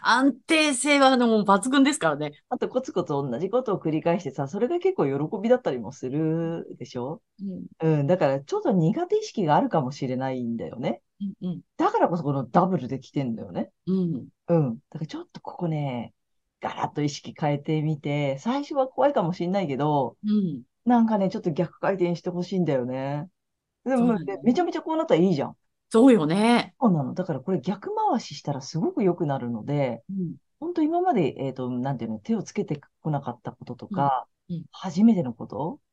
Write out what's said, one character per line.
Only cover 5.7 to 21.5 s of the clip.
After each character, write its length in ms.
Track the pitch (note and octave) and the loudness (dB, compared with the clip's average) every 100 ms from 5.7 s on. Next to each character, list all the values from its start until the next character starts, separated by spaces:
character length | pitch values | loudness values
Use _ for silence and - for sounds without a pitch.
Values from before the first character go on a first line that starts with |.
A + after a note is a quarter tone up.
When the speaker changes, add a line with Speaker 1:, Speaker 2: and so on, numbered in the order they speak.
Speaker 2:
り 80 | B2+ | -4
も 140 | G#2+ | -8
す 160 | C#3+ B2+ | -8 -6
る 680 | C#3+ D#3+ D#3+ E3 E3 - - | -2 0 0 -4 -6 -10 -14
で 80 | C#3+ | -10
し 120 | B2+ | -8
ょ？ 240 | B2 G#3 _ _ G3 F3+ F3+ _ | -8 -10 _ _ -12 -10 -14 _
Speaker 1:
う 60 | D#3+ | 2
ん。 100 | D#3 | 2
Speaker 2:
う 40 | |
ん。 40 | C#3 | 2
だ 100 | F3+ | 2
か 100 | D3+ | 2
ら 120 | C3+ | 0
ち 120 | C#3+ | -2
ょ 60 | G4+ | -2
っ 20 | |
と 100 | G4+ | 2
苦 360 | F#3+ D#3+ C4+ F4 | 2 2 0 0
手 120 | G#4+ | -2
意 40 | |
識 220 | A4 - E3 | -2 -4 2
が 100 | D3+ | 4
あ 60 | |
る 80 | B3+ | 4
か 100 | F3 | 0
も 120 | B2+ | -2
し 140 | - C3+ | -4 -6
れ 120 | B2+ | -4
な 140 | C3 | -4
い 120 | C3 | -4
ん 140 | A#2+ A#2 | -4 -6
だ 100 | E2 | -8
よ 100 | - | -6
ね。 240 | D3 - _ _ | -6 -6 _ _
Speaker 1:
う 240 | G3+ - F3+ | -10 -8 -8
ん 40 | |
う 40 | D3+ | -8
ん。 60 | - _ | -12 _
Speaker 2:
だ 140 | F4 | 0
か 80 | A4 | 2
ら 100 | D4+ | 2
こ 80 | E3+ | 0
そ 60 | |
こ 100 | D3 | -2
の 120 | C#3 A#2+ | -2 0
ダ 200 | F3+ F#3 | 2 2
ブ 120 | F3+ | 0
ル 100 | B2 | -4
で 100 | C3 | -8
来 120 | - | -6
て 120 | - | -4
ん 120 | C3 A2+ | -4 -6
だ 80 | |
よ 80 | G#2+ | -8
ね。 180 | F2 - _ - | -8 -8 _ -4
Speaker 1:
う 80 | |
ん。 340 | F#3+ F3 C3+ - _ - | -2 0 -4 -8 _ 0
Speaker 2:
う 100 | E3+ | 2
ん。 200 | C#3 A2+ _ | 2 -4 _
だ 100 | D3+ | -12
か 0 | |
ら 60 | D#3 | -10
ち 100 | D#4 | -12
ょ 60 | |
っ 60 | F4 | -14
と 80 | - | -16
こ 160 | - - | -16 -8
こ 120 | F3 | -4
ね、 440 | D#3 C#3+ B2 G#2+ _ _ _ _ _ | -4 -4 -6 -10 _ _ _ _ _
ガ 140 | A2 | -10
ラ 160 | - C#3+ | -6 -6
ッ 40 | |
と 80 | - | -2
意 60 | D3 | -4
識 240 | C#3+ - - | -4 -14 -4
変 140 | D3+ | -2
え 40 | D3 | -2
て 240 | D3 D#3 | -2 -2
み 200 | D3+ D3+ | 0 -4
て、 360 | D3 D3 C#3+ C3+ | -4 -2 -2 -4
最 240 | A3+ C4+ | -4 -4
初 100 | C#4+ | -4
は 140 | C#4+ C4 | -2 -2
怖 200 | - C#4 | 2 2
い 60 | |
か 100 | C#4 | 2
も 80 | E3+ | -2
し 160 | F3 F3 | -2 -2
ん 40 | |
な 100 | G3 | -2
い 60 | E3+ | -2
け 100 | C3 | 0
ど、 400 | D3 D3 A#2+ - G#3 | 2 2 0 -4 -2
Speaker 1:
う 20 | |
ん。 360 | G#3 F#3+ C3+ - _ - | 0 0 -4 -12 _ 2
Speaker 2:
な 140 | A#3+ | 4
ん 80 | A3+ | 4
か 100 | G#3+ | 2
ね、 120 | F#3+ | 0
ち 60 | G#3+ | -2
ょ 20 | |
っ 20 | |
と 100 | F3+ | -4